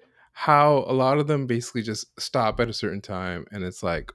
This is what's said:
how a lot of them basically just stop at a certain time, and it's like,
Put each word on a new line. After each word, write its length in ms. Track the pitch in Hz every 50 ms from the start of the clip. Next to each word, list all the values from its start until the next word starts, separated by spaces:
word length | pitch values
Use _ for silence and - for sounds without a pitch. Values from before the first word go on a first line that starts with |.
| _ _ _ _ _ _
how 540 | _ - - 156 147 147 147 151 147 135 - -
a 60 | 131
lot 240 | 131 131 131 139 151
of 80 | 147 147
them 180 | 151 139 135
basically 360 | 123 120 117 120 - - 120
just 360 | 104 110 107 - - - _ -
stop 400 | - - - 131 113 110 - -
at 100 | 120 117
a 40 | 107
certain 280 | - 117 98 92 101
time, 440 | - - 98 92 92 90 87 85 - -
and 120 | 104 101 92
it's 200 | 90 90 - -
like, 280 | 90 82 73 73 - -